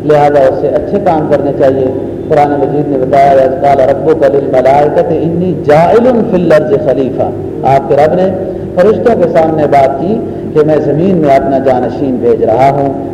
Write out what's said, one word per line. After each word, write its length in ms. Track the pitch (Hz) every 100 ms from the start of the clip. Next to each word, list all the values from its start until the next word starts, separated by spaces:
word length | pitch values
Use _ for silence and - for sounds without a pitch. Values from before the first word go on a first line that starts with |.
لہذا 360 | 143 147 147 143
اسے 280 | 135 - 147
اچھے 300 | 151 - 202 190
کام 220 | 156 151
کرنے 200 | 143 143 131
چاہیے۔ 260 | 139 135 131 - - - -
قرآن 220 | 151 147
مجید 360 | 143 135 143 143
نے 100 | 139
بتایا، 360 | 127 139 139
"وَإِذْ 280 | 135 131 127
قَالَ 200 | 139 135
رَبُّكَ 440 | 131 139 156 151 139
لِلْمَلَائِكَةِ 960 | 139 135 131 127 143 147 - - 156
إِنِّي 340 | 156 170 180 151
جَاعِلٌ 480 | - 147 170 214 247 240 -
فِي 120 | 185
الْأَرْضِ 320 | 170 151 147 139 131
خَلِيفَةً۔" 460 | 131 131 - - - - - 123
آپ 240 | 139 -
کے 60 | 139
رب 180 | 151
نے 140 | 175 190 190 - - - -
فرشتوں 460 | 180 - 240 226
کے 80 | 170
سامنے 300 | 175 160 156 147
بات 340 | 139 135 -
کی 180 | 165 233 - - -
کہ 120 | 151 151
میں 120 | 151
زمین 400 | 147 143 185 180
میں 180 | 147 135
اپنا 220 | 139 139
جانشین 580 | 131 127 120 - 139 123
بھیج 280 | 120 110
رہا 280 | 110 113 135
ہوں، 220 | 143 139 - -